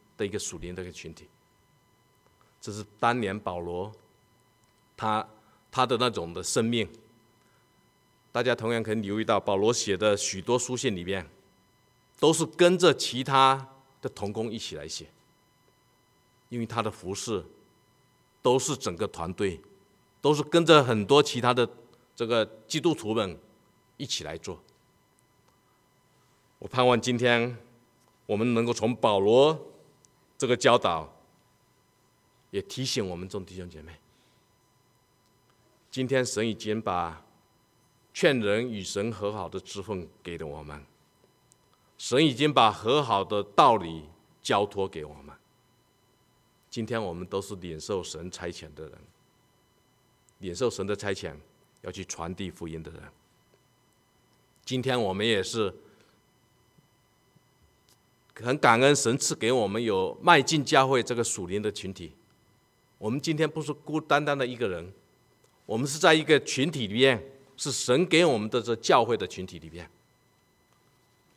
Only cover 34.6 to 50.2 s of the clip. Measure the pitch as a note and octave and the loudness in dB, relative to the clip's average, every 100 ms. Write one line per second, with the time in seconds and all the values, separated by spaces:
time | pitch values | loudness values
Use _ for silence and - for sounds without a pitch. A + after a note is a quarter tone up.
34.6 | _ _ _ _ _ _ _ _ _ _ | _ _ _ _ _ _ _ _ _ _
35.6 | _ _ _ C3 B2+ C3 B2 - A2+ G#2 | _ _ _ -6 0 0 0 -2 -2 -4
36.6 | G#2+ G#2+ G#2 F2+ E2+ D#2+ - _ _ _ | -4 -4 -2 -2 -4 -8 -18 _ _ _
37.6 | _ _ _ _ _ - E3+ C3 G2+ G#2+ | _ _ _ _ _ 0 2 2 2 0
38.6 | B2 G#2 F#2 G2 A2 G2+ G#2 G#2 E2+ F#2 | -2 -6 -6 -4 -4 -4 -6 -6 -8 -10
39.6 | - G2+ F2+ G2 D#2 _ - E2 D#2 D2+ | -12 -12 -8 -8 -10 _ -14 -12 -10 -12
40.6 | D2 D2 C#2+ _ _ _ _ _ _ _ | -14 -16 -20 _ _ _ _ _ _ _
41.6 | _ _ _ - - B2+ D#3+ A2+ D3+ C3+ | _ _ _ -14 -2 2 2 2 2 6
42.6 | A2 F#2+ G#2 D3 B2+ G2 F#2 G#2 G2+ - | 4 4 0 2 2 0 0 -4 0 6
43.6 | C#3+ A2 E2+ D#2+ D2+ - _ _ - G#2 | 6 6 0 -10 -14 -20 _ _ -2 0
44.6 | G2+ G2+ G2 E2 D2 D2 C#2+ - _ _ | 0 -4 -6 -6 -14 -16 -20 -20 _ _
45.6 | _ _ _ _ _ _ _ _ _ _ | _ _ _ _ _ _ _ _ _ _
46.6 | _ B2 A2 A#2 G2 E2+ F2+ G2 F#2+ G2 | _ -8 -4 -4 -4 -6 -6 -6 -6 -10
47.6 | F2 D#2 D#2 G2 E2+ D#2+ F2 - F2 F2 | -10 -10 -6 -6 -6 -10 -12 -10 -10 -10
48.6 | D#2 D2+ D#2 - - _ _ _ _ _ | -14 -16 -18 -18 -20 _ _ _ _ _
49.6 | _ _ _ _ _ _ | _ _ _ _ _ _